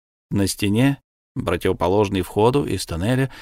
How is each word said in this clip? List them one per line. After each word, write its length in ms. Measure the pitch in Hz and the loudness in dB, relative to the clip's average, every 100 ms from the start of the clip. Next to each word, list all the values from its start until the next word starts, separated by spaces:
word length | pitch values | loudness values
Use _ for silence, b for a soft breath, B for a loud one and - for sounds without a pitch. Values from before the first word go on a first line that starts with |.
| _ _ - | _ _ -4
На 160 | 101 95 | -2 0
стене, 520 | - 101 110 139 139 _ _ _ | 0 0 2 2 0 _ _ _
противоположной 880 | 85 82 87 95 90 90 101 101 98 | -6 -4 0 0 0 2 2 2 0
входу 420 | - 101 113 143 | -2 2 2 2
из 200 | - 95 - | -2 -6 -6
тоннеля, 440 | 82 104 127 135 B | -4 -2 0 -2 B